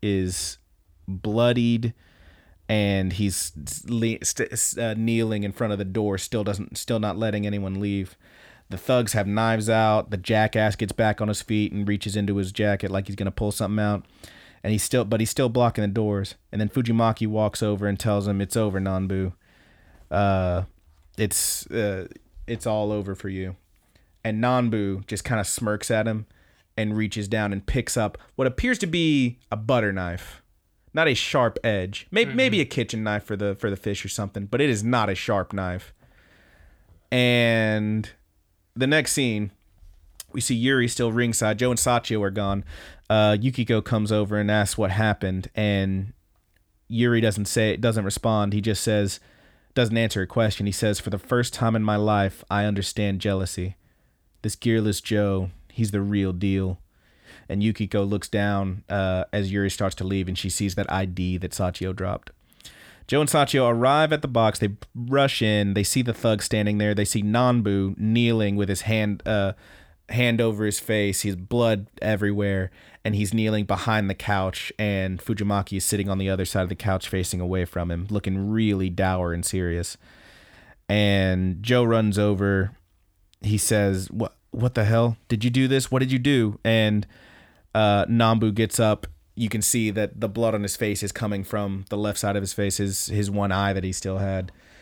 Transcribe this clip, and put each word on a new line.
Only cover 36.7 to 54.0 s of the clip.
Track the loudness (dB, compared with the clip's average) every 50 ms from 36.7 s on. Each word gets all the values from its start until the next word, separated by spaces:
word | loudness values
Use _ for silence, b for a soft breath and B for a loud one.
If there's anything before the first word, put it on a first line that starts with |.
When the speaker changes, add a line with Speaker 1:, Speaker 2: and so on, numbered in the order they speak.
| b b b b b b _ -2
Speaker 1:
And | 0 2 4 4 4 4 4 4 4 4 2 2 2 0 0 0 0 -2 -4 -6 -10 _ _ _ _ _ _ _ _ _ _ _ -4
the | -2 2
next | 2 2 2 2 0 0
scene, | 0 0 0 0 -2 -4 -6 -8 _ _ _ _ _ -20 -20 -20 -20 _ -20 -20 -20 -16 _
we | -8 -6
see | -2 -2 0
Yuri | 0 2 2 4 2 2
still | 0 0 0 0 0
ringside. | 2 0 0 0 0 0 0 0 0 2
Joe | 0 0
and | 0 0
Sachio | 2 2 2 2 0 -2 -2 0 0
are | -2
gone. | -2 -2 -2 -2 -2 -4 -6 B B B B B B B B B
Uh, | 4 4 6 4 4 2
Yukiko | 2 0 0 0 0 0 0 0
comes | 0 0 0 0 0 2
over | 0 0 0 0 0
and | 0 2 2
asks | 2 2 2 0 0
what | -2 -2 0
happened, | 0 2 2 2 0 0 -2 -4 -4 -4 -6 -6 -4
and | -2 0 2 2 2 0 0 0 -2 -4 -6 -10 _ _ _ _ _ _ _ _ _ _ _ _ _ _
Yuri | -4 0 2 4 4 4 4
doesn't | 4 2 2 0 -2
say, | -2 0 2 2 2 2
doesn't | 2 0 0 2 0 0
respond. | -2 -2 -2 0 2 2 2 2 2 0
He | 0
just | 0 0 0 0 0
says, | 0 2 2 2 0 -2 -6 b b b b b b b b b b b
doesn't | 0 2 2 2
answer | 2 2 2 0 -2
a | -2
question. | 0 0 2 2 2 0 -2 -2
He | -2
says, | -2 0 0 0 0 -2
"For | -4 -6
the | -6 -6
first | -4 -2 0 0 0 -2 -2
time | -2 0 0 2
in | 2 2
my | 2 2
life, | 2 2 2 2 2 2 0 -2 -6 -6 -2
I | 0 0 0
understand | 0 0 -2 -4 -4 -2 -2 -2 0 -2 -2
jealousy. | 0 0 0 0 -2 -4 -4 -6 -6 -6 -8 _ _ _ _ _